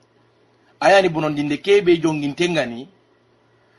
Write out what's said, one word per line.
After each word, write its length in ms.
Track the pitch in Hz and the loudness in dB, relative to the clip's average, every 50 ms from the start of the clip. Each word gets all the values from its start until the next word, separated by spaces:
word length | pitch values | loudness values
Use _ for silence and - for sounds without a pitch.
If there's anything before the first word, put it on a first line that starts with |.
| _ _ _ _ _ _ _ _ _ _ _ _ _ _ _ _ | _ _ _ _ _ _ _ _ _ _ _ _ _ _ _ _
Ayani 300 | 147 160 196 196 185 180 | 2 4 4 4 4 2
bonondinde 480 | 156 160 156 151 147 147 147 147 147 | -2 -2 -4 -4 -4 -4 -4 -4 -6
kebe 400 | 143 - 196 202 208 190 175 175 | -4 0 2 2 4 4 4 2
jonginte 520 | 165 160 160 156 151 147 143 143 - 175 175 | 2 2 -2 -2 -2 -4 -6 -4 -4 -4 -2
ngani, 380 | 170 156 127 120 117 117 139 - _ _ _ _ _ _ _ _ _ _ _ _ _ _ _ _ _ | -2 -2 -4 -4 -8 -12 -14 -18 _ _ _ _ _ _ _ _ _ _ _ _ _ _ _ _ _